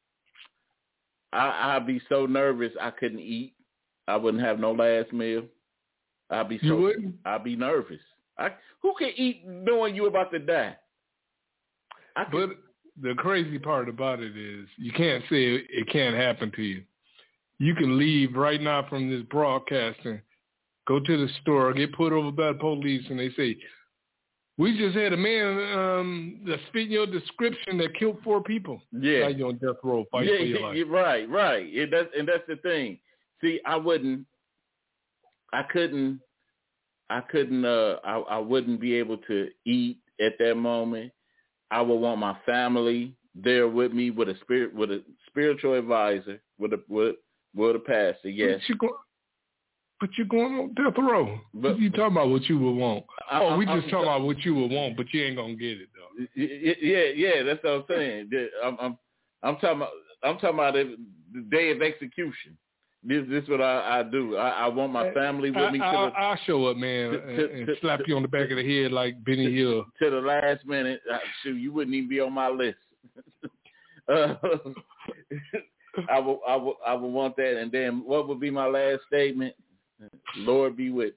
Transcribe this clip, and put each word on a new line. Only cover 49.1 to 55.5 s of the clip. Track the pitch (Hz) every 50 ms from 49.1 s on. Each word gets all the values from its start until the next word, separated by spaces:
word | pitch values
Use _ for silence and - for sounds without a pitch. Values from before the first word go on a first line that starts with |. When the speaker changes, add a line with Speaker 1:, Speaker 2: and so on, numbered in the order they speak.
| _ _ _ _ _ _ _ _ _ _ _ _ _ _ _ _ _ -
Speaker 2:
but | 202 190 190 -
you're | 226
going | 196 226 226 240 262 269 262
on | 269 269 240
death | 247 285 262 - 254
row. | 269 262 233 190 135 104 104 110 - - -
Speaker 1:
But | 107 123 - 196
Speaker 2:
What | 226
you | 214 202
talking | - 202 220 214 180
about? | 165 143 127
What | 131 131 131
you | - 165 143
would | 131 127 123
want? | 123 123 120 107 101 - - - - - -
Speaker 1:
I, | 135 151
Speaker 2:
Oh, | 185 170 160
we | 175 214
Speaker 1:
I'm, | 185 160 170
Speaker 2:
just | 151
Speaker 1:
I'm | 156
Speaker 2:
talking | 190 185 165
Speaker 1:
t- | 156 143
Speaker 2:
about | 135 135
what | 143 143 143 -
you | 180 156
would | 139 127 120
want, | 131 143 143 127 113 123
but | 120 120 -
you | 151 143
ain't | 135 131
gonna | 127 113 113